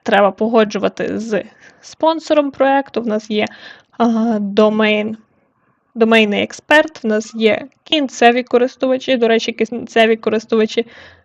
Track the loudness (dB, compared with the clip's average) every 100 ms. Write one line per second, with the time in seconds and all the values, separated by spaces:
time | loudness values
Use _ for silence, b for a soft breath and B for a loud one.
0 | -2 2 2 0 0 2 0 -2 -4 -4
1 | -6 -6 -6 -6 -6 b b b -20 -2
2 | -2 -2 -2 0 0 0 0 0 -2 -6
3 | -4 -6 -4 -4 -4 B B B B -2
4 | 0 0 0 -2 -2 2 2 2 0 0
5 | -4 -10 _ _ _ _ _ _ _ -2
6 | 2 4 2 0 -4 -6 0 2 2 -4
7 | -4 -4 -4 -2 0 0 -6 _ -4 -2
8 | -2 2 2 2 0 0 0 -2 -2 -2
9 | -2 0 2 0 -2 -6 -6 -6 -4 0
10 | 2 0 -2 -4 -2 -2 0 -2 -6 B
11 | B B